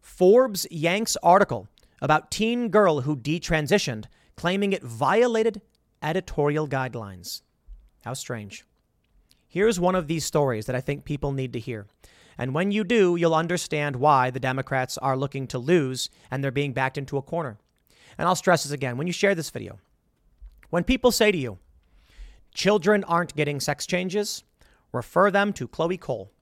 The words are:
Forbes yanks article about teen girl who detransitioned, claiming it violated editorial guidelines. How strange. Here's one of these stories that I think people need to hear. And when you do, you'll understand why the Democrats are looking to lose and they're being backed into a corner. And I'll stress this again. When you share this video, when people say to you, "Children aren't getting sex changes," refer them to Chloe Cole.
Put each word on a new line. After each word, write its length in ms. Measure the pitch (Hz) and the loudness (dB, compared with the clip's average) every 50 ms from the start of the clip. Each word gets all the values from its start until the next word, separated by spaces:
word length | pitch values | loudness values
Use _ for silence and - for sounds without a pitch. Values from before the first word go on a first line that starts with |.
Forbes 680 | _ - - - 180 185 208 247 262 254 208 180 - - | _ -20 -2 4 6 8 8 8 6 4 0 -6 -8 -8
yanks 460 | - 165 147 165 175 208 226 - - - | -6 -2 -2 0 0 0 -2 -2 -4 0
article 460 | - 170 175 202 202 - - 110 92 - _ _ _ _ _ _ | 4 6 6 6 6 4 0 -8 -8 -12 _ _ _ _ _ _
about 300 | - 117 147 156 - _ | 0 2 2 2 2 _
teen 380 | - - 208 226 233 240 240 226 | -4 -2 0 0 0 0 -2 2
girl 320 | 160 214 208 185 156 143 | 4 4 6 6 4 2
who 160 | 127 143 151 | 0 -2 -4
detransitioned, 880 | 135 113 143 156 175 - - 165 156 147 139 180 208 - - 123 107 107 - _ _ _ _ _ | -4 -2 -4 -4 -4 -2 0 0 0 2 2 2 2 2 0 -6 -8 -10 -16 _ _ _ _ _
claiming 360 | - - 170 185 196 202 202 190 | -6 -4 -2 0 0 0 0 -2
it 120 | 165 - | -2 -6
violated 760 | 127 113 113 139 135 170 220 240 254 233 220 220 226 202 214 _ _ _ _ _ _ _ _ - | -10 -6 -2 0 2 4 4 4 4 2 2 0 0 -2 -4 _ _ _ _ _ _ _ _ -6
editorial 680 | 151 165 190 185 - - - 143 147 147 151 156 147 | -4 -4 -4 -4 -4 -2 0 0 2 2 0 -2 -2
guidelines. 720 | 143 135 131 127 117 120 110 98 95 90 90 - - - _ _ _ _ _ - - - _ _ _ _ _ | -2 -4 -4 -4 -8 -10 -12 -12 -14 -16 -14 -14 -14 -14 _ _ _ _ _ -20 -20 -20 _ _ _ _ _
How 80 | 110 127 | -10 -10
strange. 520 | 131 - - 127 113 104 101 - - _ _ _ _ _ _ _ _ _ _ _ _ _ _ _ _ _ _ | -10 -8 -8 -8 -10 -10 -12 -16 -18 _ _ _ _ _ _ _ _ _ _ _ _ _ _ _ _ _ _
Here's 320 | _ 170 202 220 233 175 | _ 0 2 2 2 2
one 140 | 175 180 185 | 2 2 2
of 120 | 185 165 | 0 0
these 180 | 139 131 - 135 | -2 -4 -4 -4
stories 420 | - - 156 147 135 123 107 110 | -2 0 2 2 2 0 -2 -4
that 100 | - 123 | -4 -4
I 40 | 127 | -4
think 240 | 131 - 147 - - | -2 -4 -6 -6 -6
people 280 | - 147 139 - 139 139 | -8 -6 -4 -4 -4 -4
need 220 | 135 131 127 120 | -4 -6 -6 -6
to 40 | 120 | -8
hear. 280 | 110 - 120 107 101 101 _ _ _ - _ _ _ _ _ | -8 -8 -8 -10 -10 -14 _ _ _ -20 _ _ _ _ _
And 180 | - 123 127 131 | -8 -6 -4 -2
when 160 | 156 180 202 | 0 0 0
you 140 | 202 - 208 | 0 -2 0
do, 320 | 175 240 233 196 180 175 | 2 4 4 6 4 4
you'll 180 | 170 170 165 160 | 4 2 2 4
understand 600 | 156 165 170 180 175 - - - 151 147 147 139 | 2 0 0 -2 -4 -4 -4 -4 -2 -2 -2 -2
why 340 | 123 127 151 147 131 127 127 | 2 4 4 6 6 4 2
the 80 | 127 131 | -2 -4
Democrats 600 | 123 131 127 135 131 - 135 131 127 127 - - | -4 -4 -2 -4 -4 -2 -2 -2 -2 -4 -6 -4
are 180 | - 139 131 | -2 -2 -2
looking 300 | 131 135 135 - 139 135 120 | 0 -2 -4 -6 -8 -10 -6
to 100 | - 131 | -8 -6
lose 520 | 120 135 175 180 143 131 127 123 - - _ _ _ _ | 0 2 2 2 2 0 -4 -6 -8 -8 _ _ _ _
and 140 | - 131 139 | -6 -4 -4
they're 60 | 139 | -2
being 240 | 123 139 143 143 123 | -2 -2 -4 -2 -2
backed 240 | 131 127 131 131 143 | -2 -2 -2 -2 -6
into 180 | 139 135 - | -10 -6 -6
a 60 | 139 135 | -8 -6
corner. 340 | - - 170 165 135 104 - _ _ _ _ _ _ _ _ _ - - - | -4 -6 -6 -6 -6 -10 -14 _ _ _ _ _ _ _ _ _ -20 -10 -4
And 100 | - 170 | 0 0
I'll 80 | 180 | 0
stress 280 | 165 - - 180 156 - | 0 4 4 4 4 2
this 80 | 139 143 | -4 -6
again. 260 | 143 131 131 120 123 | -6 -4 -6 -4 -4
When 80 | 151 | -6
you 60 | 180 170 | -6 -4
share 220 | - - 202 196 | 0 2 2 2
this 160 | 165 147 - | 0 -4 -8
video, 280 | - 117 107 95 - 101 _ _ _ _ _ _ _ _ _ _ _ _ - - _ _ _ _ | -8 -10 -12 -12 -14 -16 _ _ _ _ _ _ _ _ _ _ _ _ -20 -20 _ _ _ _
when 140 | - 175 175 | -2 -2 0
people 260 | - 254 254 - 247 | 0 0 4 4 2
say 220 | - - 226 214 208 | 4 4 4 4 4
to 60 | 175 | 2
you, 200 | 135 120 98 90 _ _ _ _ _ _ _ _ _ _ _ - - - - _ _ _ _ | -2 -6 -8 -12 _ _ _ _ _ _ _ _ _ _ _ -18 -18 -18 -18 _ _ _ _
"Children 500 | - - 185 208 214 151 185 214 202 190 | -2 2 2 2 4 4 4 2 2 2
aren't 320 | - 170 170 175 - - | 0 0 0 0 -2 -2
getting 240 | 143 151 147 147 139 | -4 -2 -2 -2 -4
sex 260 | 127 - 147 - - | -4 -4 -4 -4 -4
changes," 560 | - - 180 185 185 170 208 208 202 - - _ _ _ _ _ _ _ _ _ _ - | -4 -4 -2 -2 -2 -2 -2 -4 -4 -6 -10 _ _ _ _ _ _ _ _ _ _ -8
refer 380 | 123 120 - - 175 185 208 | -8 -8 -2 2 4 4 4
them 220 | 180 196 202 208 196 | 4 2 0 0 -2
to 140 | - 135 117 | -4 -8 -10
Chloe 300 | - - 160 170 180 180 | -4 -4 -2 -2 -2 -4
Cole. 320 | - - 131 107 95 101 _ _ | -4 -6 -6 -6 -6 -14 _ _